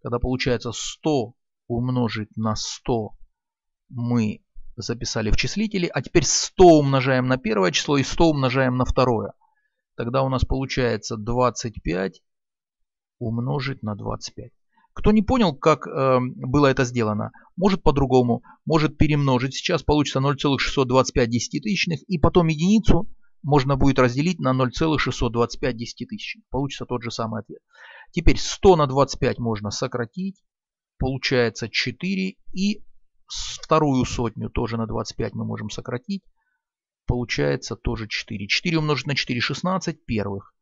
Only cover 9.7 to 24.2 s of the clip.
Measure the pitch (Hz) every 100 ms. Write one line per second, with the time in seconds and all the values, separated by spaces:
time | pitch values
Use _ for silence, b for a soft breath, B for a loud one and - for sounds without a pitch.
9.7 | _ _ - 120 131 135 127 - 135 135
10.7 | - 120 113 - 113 104 120 123 - 117
11.7 | 95 - 87 95 - _ _ _ _ _
12.7 | _ _ _ _ _ 117 117 123 143 135
13.7 | - 107 101 107 110 - - 120 _ _
14.7 | _ _ - 208 214 208 254 190 139 165
15.7 | 151 - 151 135 127 127 - 131 143 139
16.7 | 131 123 120 107 107 110 b b - 196
17.7 | 190 - 143 135 127 120 117 B B -
18.7 | 156 151 143 151 151 139 123 135 - -
19.7 | 170 - 151 143 139 139 143 147 135 -
20.7 | - 127 127 127 - 120 117 - 151 214
21.7 | 185 - 156 - 180 170 185 160 151 175
22.7 | 220 - 170 - - - _ - 143 127
23.7 | 135 139 135 127 123